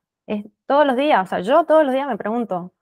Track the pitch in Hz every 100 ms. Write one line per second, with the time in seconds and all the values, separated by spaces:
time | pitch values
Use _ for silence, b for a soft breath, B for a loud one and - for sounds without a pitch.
0 | _ _ - 208 208 _ - 277 285 226
1 | 302 220 185 180 180 311 320 311 277 262
2 | 277 214 208 240 226 180 180 _